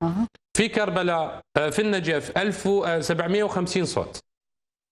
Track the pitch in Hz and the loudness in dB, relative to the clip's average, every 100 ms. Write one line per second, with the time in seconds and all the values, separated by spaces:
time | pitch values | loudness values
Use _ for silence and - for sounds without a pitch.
0 | 165 185 233 - _ - 226 220 196 180 | -2 0 -2 -6 _ 0 2 2 0 0
1 | 180 165 151 - - 143 151 208 214 190 | 0 0 -2 -8 -2 0 0 0 2 2
2 | 160 147 - 175 202 - 196 196 175 165 | 0 -2 0 -2 -2 -2 0 2 2 0
3 | - 165 170 208 202 185 175 185 160 - | 0 0 0 0 0 0 0 0 0 -2
4 | - - - _ _ _ _ _ _ | -4 -8 -18 _ _ _ _ _ _